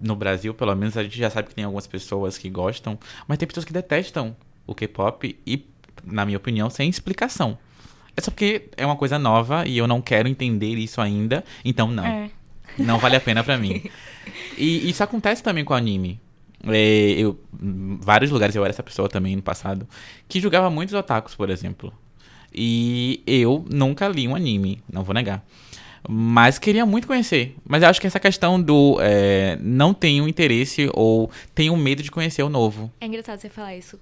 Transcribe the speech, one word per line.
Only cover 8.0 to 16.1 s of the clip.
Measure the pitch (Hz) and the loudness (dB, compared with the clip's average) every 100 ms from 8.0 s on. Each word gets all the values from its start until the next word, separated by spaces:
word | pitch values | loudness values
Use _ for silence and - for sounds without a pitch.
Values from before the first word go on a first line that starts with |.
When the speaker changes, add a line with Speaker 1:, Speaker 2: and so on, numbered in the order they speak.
| - - | -16 -10
Speaker 1:
É | |
só | - | -8
porque | - 208 - - - | -2 -2 -2 -6 -4
é | |
uma | 143 143 | -2 -2
coisa | 135 147 | -2 0
nova | 127 113 117 156 151 | 2 2 2 -2 -2
e | 120 | 0
eu | 117 | 0
não | 120 | 0
quero | - 110 120 | 2 2 2
entender | 135 127 107 107 | 0 -2 -2 -2
isso | 117 110 - | -4 -6 -4
ainda, | 107 104 110 147 - - | -2 0 0 -2 -6 -8
então | 117 120 110 | -4 0 0
não. | 113 | -2
Speaker 2:
É. | 226 214 208 - - - - - | -4 -4 -8 -16 -20 -20 -12 -4
Speaker 1:
Não | 117 117 | 0 2
vale | 123 131 | 4 4
a | |
pena | 120 113 | 2 0
pra | 117 131 | 0 -2
mim. | 101 92 | -2 -4
Speaker 2:
<laughs> | - - - - - - - - | -10 -18 -20 -20 -18 -16 -14 -2
Speaker 1:
E | 156 165 175 | 0 0 0
isso | 175 | -2
acontece | 208 226 208 214 | -2 -2 -2 -2
também | 220 165 | -2 -2
com | 143 | 0
anime. | 127 113 98 90 | 0 0 -2 -4